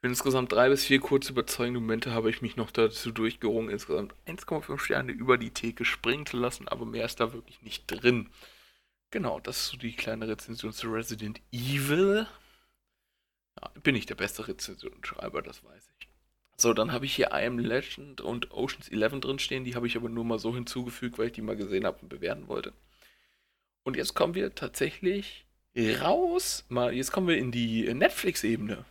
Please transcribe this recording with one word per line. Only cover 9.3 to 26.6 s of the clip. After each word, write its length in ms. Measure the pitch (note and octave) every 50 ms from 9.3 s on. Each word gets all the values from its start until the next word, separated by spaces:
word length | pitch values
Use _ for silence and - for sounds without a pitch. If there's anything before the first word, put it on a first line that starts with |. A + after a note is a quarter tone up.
| E2 -
das 180 | - - - -
ist 80 | -
so 100 | - -
die 180 | B2 B2+ A#2 A#2
kleine 320 | - - - A2+ A2+ A2+
Rezension 460 | A2 A2 - - - A2+ A2+ - A2 G#2+
zu 180 | - - A#2
Resident 520 | A2 A2 A2+ A2+ A2+ G#2+ A2 G#2 G#2+ - _ _ -
Evil. 760 | A#2+ A#2+ C3 C#3 C#3 C3+ C#3 C#3+ E3 F#3+ G3 G3+ G#3+ A3 A3 - - _ _ _ _ _ _ _ _ _ _ _ _ _ _ _ _ _ _ _ _ _ _ _ -
Ja, 80 | - - - - -
bin 120 | C#3 C#3
ich 120 | A2+ G2
der 80 | - G#2
beste 340 | - F#2 G#2 - - G#2+ -
Rezensionsschreiber, 960 | F#2+ - - - - - - - - - - - - - - - - C#2+ -
das 200 | - - - -
weiß 280 | - - - - _ _ _
ich. 80 | - _ _ _ _ _ _ _ _ _ _
So, 180 | - - A#2 A2+
dann 180 | G#2+ A2 - -
habe 140 | - C3+
ich 100 | C#3 -
hier 140 | - C3 - -
I 140 | - -
Am 120 | A#2+ B2+ A#2+
Legend 600 | A#2+ A2 A2+ C3 - - - - C3+ C#3+ C3+ -
und 300 | - D2 A#2 A#2+ A#2 -
Ocean's 400 | - - B2+ C3+ - - - -
Eleven 320 | - G#2+ G#2+ A2+ C3 C3+ B2+
drinstehen, 420 | C3 C3+ C3+ - - - C3 C3
die 100 | B2 A#2+
habe 120 | A#2+ A#2+
ich 100 | A#2+ A#2+
aber 140 | A#2 A#2+ A#2
nur 160 | A#2 A#2 A2+
mal 120 | A#2 A#2 A2
so 160 | G2+ A2 A#2+
hinzugefügt, 640 | B2 A#2+ - - B2+ B2 B2 A#2+ - - A#2+ A#2+
weil 120 | - A2 A#2+
ich 40 | A#2
die 80 | -
mal 160 | A2 G#2+ G#2
gesehen 300 | G#2 G2+ F#2+ G2+ F#2+ -
habe 160 | F#2 - - -
und 80 | -
bewerten 380 | - - - G#2 - - - -
wollte. 260 | - - - - - _ _ _ _ _ - - _ _ _ _ _ _ _ _ _ _ _ _ _ _ _
Und 140 | C3 C3+
jetzt 160 | - - - -
kommen 220 | - E3+ E3+ F3
wir 200 | F#3 G3+ G3+ -
tatsächlich 920 | - - - - - C#3 D3 - - - F3+ F#3+ G3+ G3 - - - - _ _ _ _ _ _
raus, 920 | A#2+ A#2 A2 A2+ B2 - E3 A3+ E4 F4+ F4 E4+ F4+ - - - -